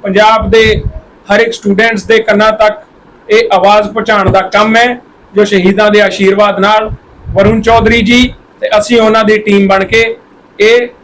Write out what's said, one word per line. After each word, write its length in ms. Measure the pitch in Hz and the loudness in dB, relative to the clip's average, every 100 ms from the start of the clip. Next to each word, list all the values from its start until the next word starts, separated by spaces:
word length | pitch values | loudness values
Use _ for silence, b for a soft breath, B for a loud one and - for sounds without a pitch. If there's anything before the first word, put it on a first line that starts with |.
ਪੰਜਾਬ 480 | 202 196 214 220 196 | -2 0 2 2 2
ਦੇ 300 | 220 220 208 - - - _ - | 2 2 -2 -6 -12 -20 _ -4
ਹਰ 80 | 208 | -2
ਇੱਕ 140 | 226 | -2
ਸਟੂਡੈਂਟਸ 500 | 226 208 196 226 214 | -4 -4 -2 -2 -4
ਦੇ 140 | 185 220 | -2 -2
ਕੰਨਾਂ 320 | 220 202 214 | 0 0 0
ਤੱਕ 280 | 214 214 208 - - - _ - | 2 -2 -2 -18 -20 -20 _ -2
ਇਹ 180 | 214 233 | -2 0
ਆਵਾਜ਼ 340 | 190 196 214 208 | 0 2 2 0
ਪਹੁੰਚਾਉਣ 420 | 214 208 208 185 | -6 -2 -2 0
ਦਾ 100 | 190 | 0
ਕੰਮ 340 | 190 208 214 226 | 0 -2 0 0
ਹੈ, 260 | 247 240 - _ - | 0 -4 -14 _ -8
ਜੋ 120 | 196 202 | -2 0
ਸ਼ਹੀਦਾਂ 440 | 196 185 196 214 | 0 0 0 2
ਦੇ 100 | 208 | 2
ਆਸ਼ੀਰਵਾਦ 580 | 196 180 190 196 208 190 | 0 0 0 2 0 0
ਨਾਲ 300 | 196 214 214 - - - - | 0 0 -2 -10 -18 -18 -6
ਵਰੁਣ 280 | 185 202 226 | 0 0 0
ਚੌਧਰੀ 400 | 220 226 214 233 | 2 2 2 0
ਜੀ 320 | 208 240 247 - _ _ | 0 0 0 -4 _ _
ਤੇ 80 | - 214 | -4 -2
ਅਸੀਂ 220 | 208 233 | 0 2
ਉਹਨਾਂ 220 | 220 220 | 2 2
ਦੀ 140 | 208 214 | 2 0
ਟੀਮ 300 | 214 202 196 | 0 0 2
ਬਣ 160 | 190 190 | 0 0
ਕੇ 180 | 226 226 226 _ - _ - | -2 -2 -6 _ -20 _ -2
ਇਹ 280 | 214 240 240 - | 2 2 -2 -12